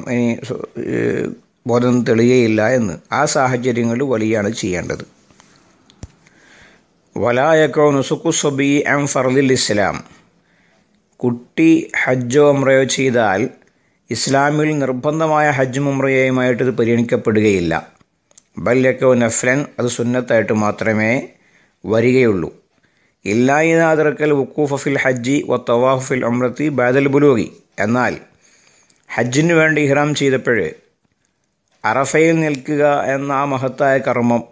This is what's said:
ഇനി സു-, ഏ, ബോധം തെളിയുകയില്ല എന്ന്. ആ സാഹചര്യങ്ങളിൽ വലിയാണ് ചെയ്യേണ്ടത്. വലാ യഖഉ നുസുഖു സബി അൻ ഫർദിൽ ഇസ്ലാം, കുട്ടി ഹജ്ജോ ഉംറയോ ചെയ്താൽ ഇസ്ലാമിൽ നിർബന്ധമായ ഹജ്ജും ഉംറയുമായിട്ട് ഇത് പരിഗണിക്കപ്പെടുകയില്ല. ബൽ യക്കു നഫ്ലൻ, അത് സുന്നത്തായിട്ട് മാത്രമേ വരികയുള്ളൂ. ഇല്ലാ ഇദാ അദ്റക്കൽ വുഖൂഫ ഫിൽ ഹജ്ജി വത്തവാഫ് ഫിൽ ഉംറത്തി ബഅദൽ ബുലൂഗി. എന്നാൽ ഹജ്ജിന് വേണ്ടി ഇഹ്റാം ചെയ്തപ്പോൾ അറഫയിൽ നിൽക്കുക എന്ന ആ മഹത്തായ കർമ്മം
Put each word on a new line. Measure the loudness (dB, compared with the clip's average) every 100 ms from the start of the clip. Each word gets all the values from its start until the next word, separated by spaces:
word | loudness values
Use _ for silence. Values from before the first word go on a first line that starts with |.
| -4
ഇനി | -2 -2 -4
സു-, | -8 -10 -10 -10 -6
ഏ, | -4 -2 -4 -6 -10 _ _ -2
ബോധം | 0 2 0
തെളിയുകയില്ല | 2 2 4 4 4 2 2
എന്ന്. | 0 -2 -6 -6
ആ | -4 -2
സാഹചര്യങ്ങളിൽ | 0 0 0 -2 -2 -2 -2 -2
വലിയാണ് | -2 0 -2 -2
ചെയ്യേണ്ടത്. | -4 -6 -6 -6 -10 -12 _ _ _ _ _ _ _ _ _ -20 _ _ _ _ -20 -20 _ _ _ _ -4
വലാ | -2 0 2
യഖഉ | 2 2 2 2
നുസുഖു | 2 -2 -2 -2
സബി | -2 -2 0 2 2 0
അൻ | 0 0
ഫർദിൽ | 0 2 2 2
ഇസ്ലാം, | 2 0 0 0 -4 -12 -20 _ _ _ _ _ _ _ _ _ _
കുട്ടി | -4 -4 -6 0 4 4 0 -4
ഹജ്ജോ | -2 -2 0 4 4
ഉംറയോ | 4 2 2
ചെയ്താൽ | 2 0 0 2 2 0 -2 -8 _ _ _ _ -10
ഇസ്ലാമിൽ | -6 -2 0 0 0 -2
നിർബന്ധമായ | -2 -2 -2 -4 -2 0 2 0
ഹജ്ജും | 0 -2 -2 -2
ഉംറയുമായിട്ട് | 0 0 2 2 0 0 0
ഇത് | -2
പരിഗണിക്കപ്പെടുകയില്ല. | 0 0 0 0 -2 0 2 2 2 0 -2 -6 _ _ _ _ _ _ -8
ബൽ | -2 2 2
യക്കു | 2 2 2
നഫ്ലൻ, | 2 0 0 -2 -4 -6
അത് | -4
സുന്നത്തായിട്ട് | -4 -2 -2 0 0 0
മാത്രമേ | 0 0 -2 -2 0 0 -2 -4 _ _ _ _ _
വരികയുള്ളൂ. | -2 0 2 4 2 0 -4 -10 _ _ _ _ _ _ -4
ഇല്ലാ | 0 2 2
ഇദാ | 2 2 2
അദ്റക്കൽ | 2 0 0 0
വുഖൂഫ | 0 -2 -4 -4 -2
ഫിൽ | -2 -2
ഹജ്ജി | -2 -2 -2 -2 -2
വത്തവാഫ് | -4 0 0 2 0 -2
ഫിൽ | -4 -2
ഉംറത്തി | -2 -2 -2 -4
ബഅദൽ | 0 0 2 2
ബുലൂഗി. | 4 4 2 -2 -10 _ -6
എന്നാൽ | -2 0 -2 -4 -12 _ _ _ _ _ _ _ -8
ഹജ്ജിന് | -4 -2 0 2
വേണ്ടി | 2 2 2
ഇഹ്റാം | 0 0 0 0
ചെയ്തപ്പോൾ | 0 0 0 -2 -2 -8 _ _ _ _ _ _ _ _ _ _
അറഫയിൽ | -2 -2 0 2 2 2
നിൽക്കുക | 0 -4 -4 0 2 2 -2
എന്ന | -4 -2
ആ | -2 -2
മഹത്തായ | -2 -4 -2 0 0
കർമ്മം | 0 0 0 0 -4